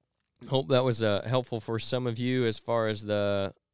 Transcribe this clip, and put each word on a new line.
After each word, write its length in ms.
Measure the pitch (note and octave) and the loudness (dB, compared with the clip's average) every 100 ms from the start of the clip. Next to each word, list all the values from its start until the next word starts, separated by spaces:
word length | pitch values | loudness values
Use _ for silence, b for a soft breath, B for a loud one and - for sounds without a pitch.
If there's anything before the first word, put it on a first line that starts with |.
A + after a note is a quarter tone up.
| _ _ _ _ A#2+ | _ _ _ _ -2
Hope 200 | C3+ D#2+ | -2 4
that 160 | C3 | 2
was, 180 | C3 A2 | 4 2
uh, 200 | A2 G2+ - | 2 2 0
helpful 340 | B2+ A#2+ A#2 | -2 -2 -6
for 180 | - A2+ | -4 -4
some 280 | - B2+ B2 | -2 -2 -2
of 120 | A2+ | -2
you 260 | B2 B2+ | 0 2
as 140 | A#2 G#2+ | 2 0
far 280 | - A#2 A2 | -2 0 0
as 160 | G#2 | -2
the, 500 | G#2 G#2 G2+ G2+ G2 - _ | -2 0 2 0 -2 -6 _